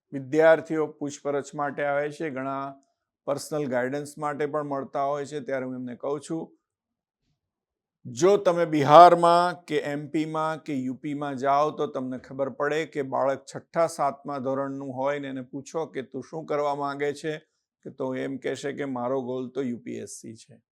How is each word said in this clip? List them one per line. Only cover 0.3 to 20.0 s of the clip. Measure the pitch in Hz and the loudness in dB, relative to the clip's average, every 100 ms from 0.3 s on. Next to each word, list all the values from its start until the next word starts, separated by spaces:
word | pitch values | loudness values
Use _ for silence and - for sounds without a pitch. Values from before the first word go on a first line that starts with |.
| 151 160 160 147 160 151 | 6 8 6 4 -2 -2
પૂછપરછ | 151 143 143 147 143 131 | -4 -10 -8 -4 -4 -4
માટે | 151 143 131 | -6 -6 -2
આવે | 143 143 147 | -2 0 -2
છે, | 143 160 | -4 -8
ઘણા | 131 135 135 139 139 _ _ _ _ | -6 -6 -6 -8 -12 _ _ _ _
પર્સનલ | - 139 - 156 143 | -6 -6 -4 -4 -2
ગાઈડન્સ | 123 127 143 147 147 | 0 0 -4 -8 -8
માટે | 151 143 147 | -6 -4 -4
પણ | 151 | -4
મળતા | 147 139 123 147 | -4 -6 -6 -4
હોય | 139 147 139 | -2 -2 -6
છે. | 151 | -8
ત્યારે | 131 135 | -6 -6
હું | 131 | -4
એમને | 127 127 120 | -8 -10 -8
કહું | 135 147 | -6 -6
છું, | 143 165 - _ _ _ _ _ _ _ _ _ _ _ _ _ _ _ 131 | -6 -8 -8 _ _ _ _ _ _ _ _ _ _ _ _ _ _ _ -14
જો | 120 175 202 | 2 4 4
તમે | 202 170 | 4 2
બિહારમાં | 170 156 139 151 175 170 170 170 175 175 | 2 2 10 12 12 10 6 6 4 -2
કે | - 151 | -4 -4
એમ | 147 143 147 | -2 -6 -4
પીમાં | 160 156 156 156 160 | -4 -4 -4 -4 -6
કે | 156 | -6
યુ | 139 127 | -6 -4
પીમાં | 120 151 143 147 135 | -6 -8 -6 -6 -2
જાઓ | 135 139 151 | 2 4 2
તો | - 147 | 0 -4
તમને | 143 127 127 | -4 -8 -10
ખબર | - 135 135 | -10 -6 -6
પડે | 120 147 151 156 | -2 -2 -2 -4
કે | 151 | -6
બાળક | 135 127 131 135 | -4 0 0 0
છઠ્ઠા | - 135 - 165 165 | -6 -16 -6 0 0
સાતમા | 160 143 117 147 143 | 0 -4 -4 -10 -8
ધોરણનું | 127 135 139 135 139 | -4 -4 -4 -6 -10
હોય | 127 135 143 | -6 -4 -4
ને | 139 | -6
એને | 135 | -10
પૂછો | 127 139 131 165 151 | -12 -14 -10 -8 -8
કે | - | -8
તું | 120 135 | -10 -12
શું | 120 165 156 | -12 -12 -4
કરવા | 147 147 | -2 -2
માંગે | 143 143 139 147 | -2 -4 -2 -4
છે, | 143 160 151 _ _ _ _ | -4 -6 -8 _ _ _ _
કે | - | -16
તો | - 131 | -8 -6
એમ | 131 135 135 | -4 -6 -6
કહેશે | 139 135 147 | -6 -6 -6
કે | 135 | -6
મારો | 139 127 123 135 | -6 -4 -4 -4
ગોલ | 123 131 127 | -4 -6 -6
તો | 127 | -6
યુ | 135 117 | -6 -6
પી | 120 | -10
એસ | 117 | -12